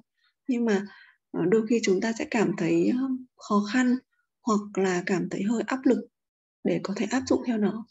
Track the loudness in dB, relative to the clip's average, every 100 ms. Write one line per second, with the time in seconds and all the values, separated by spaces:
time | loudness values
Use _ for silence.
0 | -14 _ _ _ -4 0 2 2 0 -10
1 | -20 _ _ -2 2 2 4 0 2 0
2 | 0 -4 -2 0 0 0 0 2 2 0
3 | -2 -4 -8 _ -2 0 2 2 2 0
4 | -4 _ _ _ -2 0 -2 -2 0 0
5 | 0 -2 -2 -4 -2 -2 -2 0 2 2
6 | -2 _ _ _ _ _ -2 -2 -2 -4
7 | -2 -2 0 -2 0 -2 -2 -4 -10